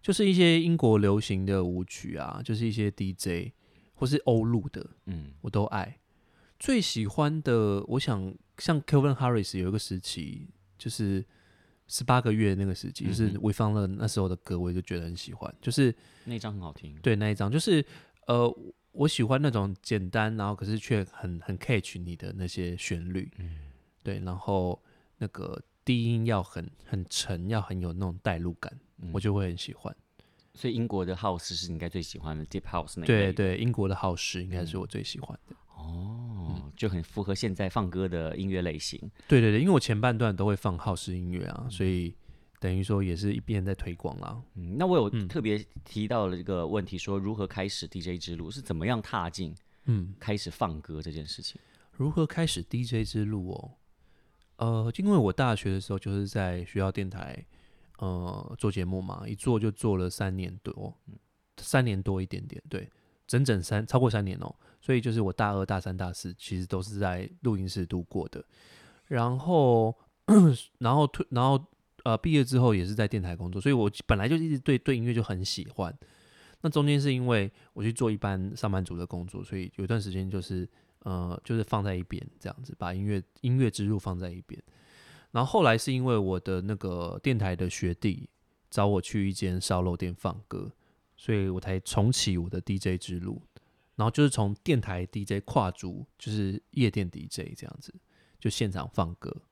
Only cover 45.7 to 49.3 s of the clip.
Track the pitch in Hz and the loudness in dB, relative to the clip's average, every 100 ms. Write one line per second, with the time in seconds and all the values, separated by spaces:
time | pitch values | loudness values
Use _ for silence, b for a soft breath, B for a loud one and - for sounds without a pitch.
45.7 | - - 107 107 120 98 90 90 92 82 | -16 -10 -6 -2 0 0 -2 -4 -2 0
46.7 | 104 90 92 - 98 98 107 95 - 98 | -2 -2 -6 -4 -2 -2 -4 -4 -4 -4
47.7 | - - 98 85 90 85 85 82 123 - | -6 -8 -8 -6 -6 -6 -8 -8 -10 -6
48.7 | 80 92 117 104 110 85 | -2 0 -2 -2 -4 -4